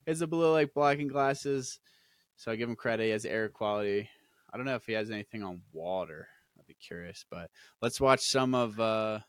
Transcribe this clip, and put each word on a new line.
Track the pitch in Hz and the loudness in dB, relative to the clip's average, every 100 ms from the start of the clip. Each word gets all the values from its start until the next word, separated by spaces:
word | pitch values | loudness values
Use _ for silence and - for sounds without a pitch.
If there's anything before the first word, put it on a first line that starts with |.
He | - | -6
has | 160 | -4
the | 165 | -2
blue | 165 165 | 2 4
light | 160 147 | 4 4
blocking | 143 147 143 143 | 4 2 2 0
glasses. | 139 139 135 139 139 127 - _ _ _ _ _ - | 0 0 0 -2 -2 -4 -12 _ _ _ _ _ -12
So | - | -6
I | 113 | -4
give | 117 | -4
him | 113 | -2
credit. | 120 110 | -2 0
He | 110 | 2
has | 107 101 | 0 0
air | 110 107 | -2 -2
quality. | - 107 104 104 101 104 - _ _ _ | -2 -2 0 0 0 -2 -12 _ _ _
I | 107 | -8
don't | 135 | -4
know | 123 | -4
if | - | -2
he | |
has | 110 107 | -2 -2
anything | 107 101 113 | -6 -8 -8
on | 95 90 - | -8 -10 -12
water, | 80 87 92 80 78 - - _ _ - | -8 -4 -2 -4 -8 -16 -20 _ _ -20
be | |
curious. | - - 87 87 - - | -20 -14 -12 -12 -14 -14
But | 87 85 - - - | -14 -14 -16 -20 -4
let's | 117 - | -4 4
watch | 135 131 | 6 6
some | - 135 127 | 4 2 2
of, | 127 117 107 | 2 0 0
uh, | 113 110 110 107 | 0 2 0 -4